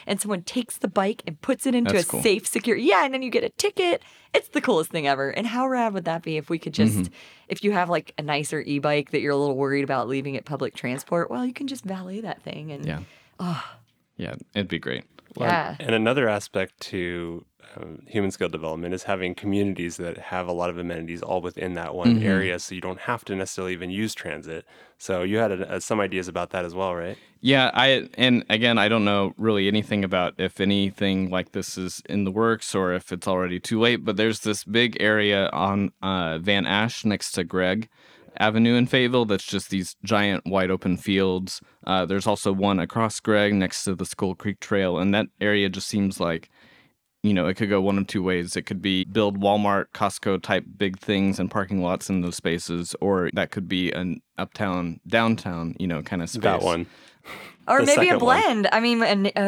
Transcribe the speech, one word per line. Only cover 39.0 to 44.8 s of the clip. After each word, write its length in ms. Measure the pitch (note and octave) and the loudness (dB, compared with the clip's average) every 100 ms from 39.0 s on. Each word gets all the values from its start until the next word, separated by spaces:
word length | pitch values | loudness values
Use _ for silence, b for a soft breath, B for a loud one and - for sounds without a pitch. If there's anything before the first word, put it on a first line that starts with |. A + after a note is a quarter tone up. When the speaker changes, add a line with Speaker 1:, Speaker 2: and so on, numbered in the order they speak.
| B2 B2+ A2+ | 4 4 2
Speaker 2:
that's 180 | G2 - | 0 0
just 240 | G2+ - | -4 -2
these 260 | G2 F2+ - | -4 -4 -8
giant 420 | F#2+ G#2 G2+ F#2+ - | 0 2 2 0 0
wide 260 | F#2+ F#2 | 0 2
open 260 | F#2+ - F2+ | 0 0 -2
fields. 640 | - G2 F#2+ F#2 F#2 - b b - | 0 2 2 0 -4 -10 b b -2
Uh, 200 | F#2+ F2 | 0 2
there's 220 | G2 G2+ | 0 0
also 240 | G#2 - | 0 0
one 260 | G2 G2+ F#2+ | 2 2 2
across 400 | E2 A#2 A2 - | 0 0 -2 -2
Gregg 340 | - G#2 G#2 | 2 4 4
next 300 | G#2 F#2 - | 4 0 -2
to 120 | - F2+ | -4 -4
the 100 | F#2 | -6
Skull 280 | - G2 F#2 | -4 -4 -2
Creek 240 | G#2+ F#2+ | -6 -6
Trail, 380 | - G2+ | -2 0